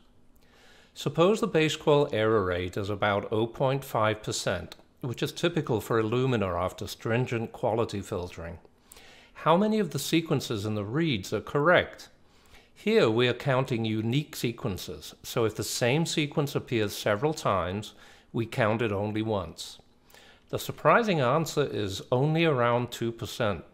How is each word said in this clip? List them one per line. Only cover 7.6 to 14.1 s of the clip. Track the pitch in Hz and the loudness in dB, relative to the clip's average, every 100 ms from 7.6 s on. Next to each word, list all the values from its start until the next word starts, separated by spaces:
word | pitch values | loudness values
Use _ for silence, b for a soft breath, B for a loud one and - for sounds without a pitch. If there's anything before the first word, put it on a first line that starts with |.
| 120 113 110 101 | -2 0 -2 -4
filtering. | 98 101 87 - 85 85 - _ B B B B B | -6 -6 -6 -10 -12 -12 -18 _ B B B B B
How | - 156 170 | -4 2 4
many | 214 220 | 4 2
of | 185 | 0
the | 143 | -4
sequences | - 165 165 139 - 113 | 0 0 2 0 0 -4
in | 104 107 | -2 -4
the | 101 | -2
reads | 135 165 113 92 | -2 0 0 -2
are | 107 | -4
correct? | - 147 151 170 - - - - b b b b b | -2 0 4 4 4 -4 -20 -20 b b b b b
Here | - 208 220 139 | -6 2 4 4
we | 110 123 | 4 2
are | |
counting | 120 139 127 135 117 113 | 2 0 0 0 -2 0
unique | 110 110 | 0 0